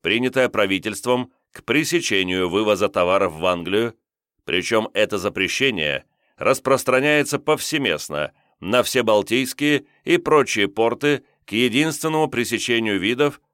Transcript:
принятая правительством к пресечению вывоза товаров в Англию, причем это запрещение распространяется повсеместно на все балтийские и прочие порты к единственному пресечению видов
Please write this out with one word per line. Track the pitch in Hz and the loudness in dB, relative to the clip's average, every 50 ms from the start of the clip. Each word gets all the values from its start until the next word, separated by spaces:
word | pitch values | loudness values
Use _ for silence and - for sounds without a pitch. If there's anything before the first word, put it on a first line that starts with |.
принятая | _ 85 101 117 123 127 - 131 127 123 | _ 0 0 0 0 0 0 0 0 0
правительством | - 107 104 98 98 95 - 107 104 98 - 120 123 123 123 127 _ _ _ _ _ | 2 0 0 0 0 -2 -2 -4 -8 -6 -2 0 0 0 -2 -6 _ _ _ _ _
к | - _ | -18 _
пресечению | - 117 147 156 147 165 170 165 - 104 95 95 90 92 92 92 90 | -2 0 0 0 0 -2 -2 0 0 0 0 0 0 0 0 0 0
вывоза | 82 101 110 107 104 95 104 98 | 0 0 2 2 2 2 0 -2
товаров | - 101 87 87 92 98 98 90 80 | 0 0 2 2 2 2 2 0 -2
в | 78 82 | -2 -2
Англию, | 92 90 87 85 87 95 107 117 117 113 _ _ _ _ _ _ _ _ _ _ | 0 0 -2 -2 -2 -2 0 -2 -2 -6 _ _ _ _ _ _ _ _ _ _
причем | - - 90 - - 117 110 110 - _ | -4 -2 -2 -2 0 0 0 0 0 _
это | 98 107 101 107 101 | -2 0 0 0 -4
запрещение | 90 101 - 98 95 87 - - 135 139 117 90 76 73 71 67 - _ _ _ _ _ _ | -4 -4 -2 -2 -2 -2 0 0 0 0 0 0 -2 -2 -2 -4 -8 _ _ _ _ _ _
распространяется | _ - 113 135 131 _ 131 135 127 - - 127 131 135 147 151 147 143 - 147 139 | _ 0 0 0 0 _ 0 0 0 2 0 0 2 2 2 2 2 0 0 -4 -4
повсеместно | - - 156 - - - 156 156 139 107 82 76 - - 76 73 76 67 _ _ _ _ _ _ | 0 -2 -2 -2 -2 -4 -4 -2 0 0 -2 -2 -4 -8 -6 -6 -6 -6 _ _ _ _ _ _
на | - 87 107 123 120 | -6 0 2 2 2
все | - - 131 117 | 2 0 0 2
балтийские | 110 107 104 98 - 110 127 131 127 - - 143 147 147 127 - _ _ _ _ | 4 2 2 2 2 -2 -2 -2 -2 -6 -4 0 0 0 0 -2 _ _ _ _
и | - 165 | 0 0
прочие | 175 175 - 160 147 131 - - 110 101 101 | 0 2 4 4 4 4 2 0 0 0 0
порты | 98 113 113 117 117 - - 147 147 127 _ _ _ _ _ | 2 2 2 2 2 0 0 0 0 0 _ _ _ _ _
к | - 98 | -6 -2
единственному | 110 123 123 104 131 156 160 147 151 - 160 156 156 156 147 | 0 0 2 2 2 0 0 -2 -4 -4 -2 0 0 0 0
пресечению | - 120 120 - 123 110 - - 120 117 113 110 101 95 | 0 -4 -2 -2 -2 -4 -2 0 -2 0 0 0 -2 0
видов | 87 104 123 123 147 147 - - _ _ | 0 -2 0 0 0 -2 -2 -6 _ _